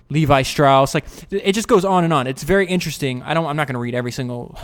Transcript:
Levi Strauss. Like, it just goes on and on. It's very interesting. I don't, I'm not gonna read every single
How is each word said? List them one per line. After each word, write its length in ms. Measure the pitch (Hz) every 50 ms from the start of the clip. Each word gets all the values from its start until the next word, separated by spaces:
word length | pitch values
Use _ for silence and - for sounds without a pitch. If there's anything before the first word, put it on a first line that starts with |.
| _ _
Levi 340 | 139 156 156 135 143 135 131
Strauss. 520 | - - - 147 135 135 135 139 - -
Like, 100 | 156 - - - - - -
it 220 | 190 196 - 202 190
just 160 | 226 196 -
goes 160 | 247 185 180
on 200 | 190 190 180 170
and 80 | 165 160
on. 140 | 139 123
It's 160 | 127 135 - 147
very 240 | 147 190 196 190
interesting. 560 | 170 185 180 - 160 139 - 147 131 127 127 135
I 120 | 143 156
don't, 120 | 165 165
I'm 100 | 147 143
not 100 | 156 147
gonna 120 | 135 127 123
read 160 | 120 120 117
every 180 | 123 120 123 -
single 460 | - 131 123 123 120 - - - -